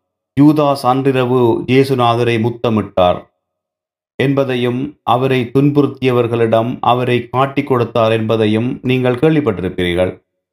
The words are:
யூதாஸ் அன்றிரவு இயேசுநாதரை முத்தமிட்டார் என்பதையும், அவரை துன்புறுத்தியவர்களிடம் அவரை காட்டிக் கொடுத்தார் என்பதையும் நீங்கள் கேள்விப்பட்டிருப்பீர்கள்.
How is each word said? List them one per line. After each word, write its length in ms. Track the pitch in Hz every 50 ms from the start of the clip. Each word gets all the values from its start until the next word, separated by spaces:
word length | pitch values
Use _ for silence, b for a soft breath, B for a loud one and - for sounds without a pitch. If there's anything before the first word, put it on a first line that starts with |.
| _ _ _ _ _ _ _ 139
யூதாஸ் 440 | 143 151 151 151 147 143 139 135 -
அன்றிரவு 760 | 123 131 135 131 139 127 127 127 120 127 131 123 113 110 -
இயேசுநாதரை 800 | - - 127 131 135 117 135 123 120 117 117 117 120 117 117 113
முத்தமிட்டார் 920 | 110 117 117 - - 120 110 107 98 98 - - 90 90 - - - _ _ _ _ _ _ _ _ _ _ _ _ _ _ _ _ _ _
என்பதையும், 840 | - 123 139 139 139 139 123 131 123 123 123 123 123 - - - _ _
அவரை 480 | - 117 127 131 131 131 131 120 120 -
துன்புறுத்தியவர்களிடம் 1200 | 135 139 147 147 143 143 123 120 - 127 131 123 123 117 113 117 117 117 110 113 113 117 123 - -
அவரை 480 | - 113 120 123 127 123 123 120 120 -
காட்டிக் 380 | - 127 139 139 135 143 139 -
கொடுத்தார் 440 | 131 120 117 110 - 120 110 110
என்பதையும் 680 | 113 113 110 110 117 110 110 107 107 110 120 123 - -
நீங்கள் 340 | - 127 131 127 123 127 127
கேள்விப்பட்டிருப்பீர்கள். 1080 | 120 - 160 160 151 147 113 98 87 90 90 - - 90 87 87 87 92 90 - - _ _ _ _ _ _